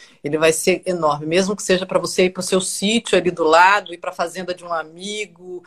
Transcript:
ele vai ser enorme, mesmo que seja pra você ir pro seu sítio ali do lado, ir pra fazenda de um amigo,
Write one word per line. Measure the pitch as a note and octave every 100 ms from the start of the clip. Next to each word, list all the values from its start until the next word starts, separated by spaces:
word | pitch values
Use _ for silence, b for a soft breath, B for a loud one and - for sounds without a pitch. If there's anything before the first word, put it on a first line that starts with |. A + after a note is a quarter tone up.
| b b
ele | C#3+ D3+
vai | D#3+
ser | D#3+ - F3
enorme, | - F3+ D#3 D3 D#3
mesmo | F3 F#3+ G#3
que |
seja | - F3+ F#3
pra | F#3
você | E3+ - F#3
ir |
pro | F#3
seu | F3+ F#3+
sítio | F#3+ - G3 A#3 - F#3
ali | F3
do | E3+
lado, | D#3+ D#3+ F#3 G3+ F#3
ir | F3
pra | F3+
fazenda | E3+ E3+ F3 F3+
de | F3 F3
um |
amigo, | E3 D#3 E3+ G3 G#3+ G#3 E3+ F3+ F3+